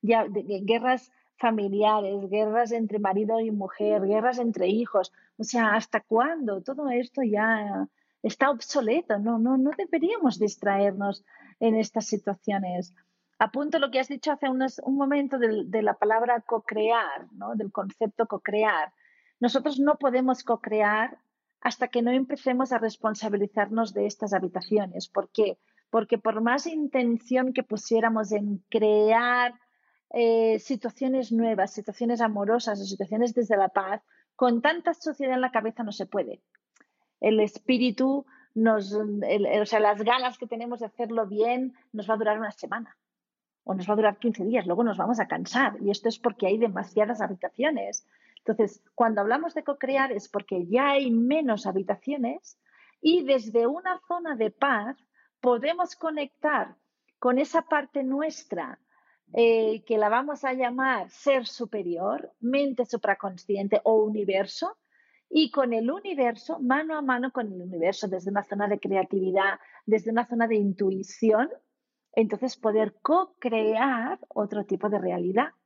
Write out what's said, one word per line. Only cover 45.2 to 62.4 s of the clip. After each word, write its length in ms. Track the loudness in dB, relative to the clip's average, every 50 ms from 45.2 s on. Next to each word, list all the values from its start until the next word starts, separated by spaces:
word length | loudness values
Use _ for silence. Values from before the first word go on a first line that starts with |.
a 80 | 0 -2
cansar 480 | -2 -6 -6 -4 0 0 0 0 0 -2
y 100 | -2 -2
esto 180 | -2 0 -2 -4
es 100 | -4 0
porque 300 | -4 -4 -2 0 0 0
hay 100 | 2 2
demasiadas 640 | 2 0 0 -4 -8 -4 0 0 0 0 0 -4
habitaciones. 840 | -4 -6 -6 -8 -8 -10 _ -2 -2 -2 0 -2 -6 -6 -8 -10 _ _ _ _ _ _ _ -10 _
Entonces, 380 | -4 0 0 0 0 0 -12 _ _ _
cuando 260 | 0 0 2 2 0
hablamos 340 | 0 0 0 0 -2 -4 -6
de 80 | -6
co-crear 500 | -6 -6 -6 -4 -4 -2 0 0 0 0
es 160 | -2 -6 -8 -6
porque 380 | -6 -6 -6 -4 -4 -4 -4
ya 240 | 0 2 2 4 4
hay 200 | 2 2 2 2
menos 560 | 2 2 4 2 2 2 2 0 -2 -2 -2
habitaciones 920 | -2 -2 -2 -2 -2 -6 -6 _ -6 -4 -4 -4 -4 -4 -8 _ -20 -20 _ _ _ _ _ _ _ _ _
y 240 | 2 4 4 4 4
desde 420 | 2 2 2 0 0 0 2 2
una 340 | 2 0 -2 -4 -6 -6 -6 _ _
zona 280 | -6 -6 -4 -6 -2
de 140 | -2 -2 -2
paz 460 | 0 _ 0 0 0 0 -2 -6 -10 _ _ _ _ _ _ _ _ _
podemos 560 | 2 2 2 2 2 -2 0 0 -2 -4 -4
conectar 800 | _ -6 -4 -4 -4 -6 -8 _ _ -4 0 0 0 -2 -4 -8 _ _ _ _ _ _ _ _ _
con 200 | 0 2 2 2
esa 240 | 0 2 0 -2
parte 400 | 0 0 -2 -2 -2 -2 _ -4
nuestra, 800 | -4 -2 -2 -2 -2 -4 -6 -10 -10 _ -8 -8 -8 -10 -12 _ _ _ _ _ _ _ _ _ _ _ 2
eh, 480 | 4 4 6 6 4 2 0 -2 -4 _
que 120 | -2 2
la 120 | 2 2 4
vamos 360 | 2 2 0 -2 -6 -6 -4
a 80 | -4
llamar 560 | -2 -2 -2 -2 -2 0 0 0 0 -2 -4 -8
ser 360 | -12 -4 0 2 2 2 0
superior, 840 | -4 -8 -10 -10 -8 -6 -6 -4 -4 -4 -2 -2 -2 -4 -4 -8 -12 _ _